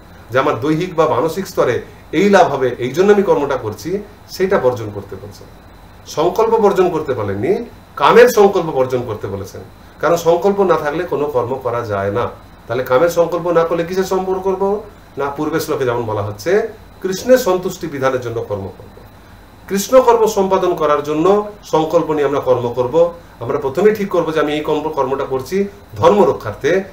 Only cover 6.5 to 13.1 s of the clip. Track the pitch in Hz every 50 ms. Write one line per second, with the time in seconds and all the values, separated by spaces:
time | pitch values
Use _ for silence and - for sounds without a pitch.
6.5 | 226 - 208 196 - 180 185 180 170 156 - - 120 107 104 98 98 101 113 156
7.5 | 208 240 240 - - - - - - - 139 151 175 220 247 247 240 214 202 196
8.5 | 196 185 165 160 139 131 127 120 127 123 107 107 104 - - - 95 98 90 -
9.5 | - - - - - - - - - - - 151 170 165 165 165 170 175 - 202
10.5 | 196 196 196 185 165 156 151 147 143 165 180 - 151 131 147 147 135 123 117 113
11.5 | 131 127 - 123 117 120 113 107 101 98 98 101 101 120 113 - - - - -
12.5 | - - - - 120 131 127 127 127 131 165 170